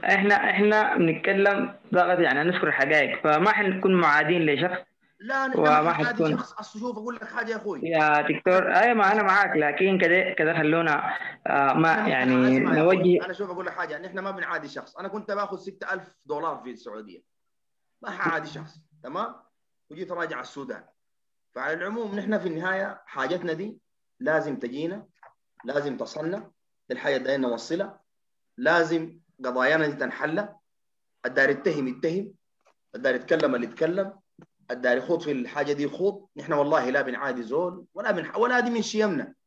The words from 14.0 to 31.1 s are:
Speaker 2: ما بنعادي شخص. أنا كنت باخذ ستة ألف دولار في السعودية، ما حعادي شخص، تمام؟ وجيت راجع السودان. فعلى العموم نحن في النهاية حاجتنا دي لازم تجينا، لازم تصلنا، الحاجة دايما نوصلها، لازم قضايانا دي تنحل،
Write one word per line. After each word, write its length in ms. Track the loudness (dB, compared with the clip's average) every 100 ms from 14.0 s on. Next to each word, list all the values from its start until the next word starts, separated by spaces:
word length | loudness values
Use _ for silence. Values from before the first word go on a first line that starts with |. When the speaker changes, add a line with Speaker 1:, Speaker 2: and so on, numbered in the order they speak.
| -10 -8
Speaker 2:
ما 120 | -8
بنعادي 380 | -8 -6 -6 -8
شخص. 280 | -12 -14 -12
أنا 120 | -10
كنت 220 | -10 -6
باخذ 260 | -6 -4 -6
ستة 360 | -12 -14 -8
ألف 220 | -8 -8 _ _
دولار 340 | -6 -6 -8
في 60 | -12
السعودية، 520 | -14 -14 -14 -16 -20 _ _ _ _ _ _ _ _
ما 80 | -14
حعادي 380 | -6 -4 -4 -6
شخص، 320 | -14 -16 -20 _ _
تمام؟ 320 | -10 -8 -8 -10 _ _ _ _ _
وجيت 220 | -14 -10
راجع 280 | -8 -6 -8
السودان. 440 | -12 -12 -12 -12 -14 _ _ _ _ _ _
فعلى 180 | -10 -6
العموم 420 | -6 -6 -6 -6
نحن 240 | -6 -2 -2
في 100 | -2
النهاية 540 | -4 -4 -2 -4 -8 -14
حاجتنا 460 | -6 -4 -2 -2
دي 260 | -6 -6 -12 _ _ _ _
لازم 360 | 0 0 0 -6
تجينا، 500 | -6 -6 -6 -8 -14 _ -20 _ _ _
لازم 320 | -4 -2 -2 -6
تصلنا، 540 | -8 -6 -6 -6 -10 _ _ _ _
الحاجة 260 | -4 -2 0
دايما 320 | 0 0 0
نوصلها، 520 | -2 -4 -4 -6 -10 _ _ _ _ _ -2
لازم 640 | 2 4 4 0 -2 -12 _ _
قضايانا 420 | -4 0 2 4 2
دي 60 |
تنحل، 560 | -2 -6 -4 -4 -4 -6 -12 _ _ _ _ _